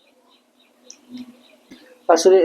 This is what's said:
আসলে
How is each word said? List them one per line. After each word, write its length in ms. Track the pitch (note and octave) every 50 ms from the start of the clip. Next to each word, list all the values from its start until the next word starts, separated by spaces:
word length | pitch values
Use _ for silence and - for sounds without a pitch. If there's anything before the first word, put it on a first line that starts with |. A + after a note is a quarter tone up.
| _ _ _ _ _ _ _ _ _ _ _ _ _ _ _ _ _ B3+ - _ _ _ B3 B3 B3+ - - _ _ _ _ _ _ _ - - _ _ _ _ _ - E3+
আসলে 220 | E3 E3 F#3 F#3+ F#3+ E3+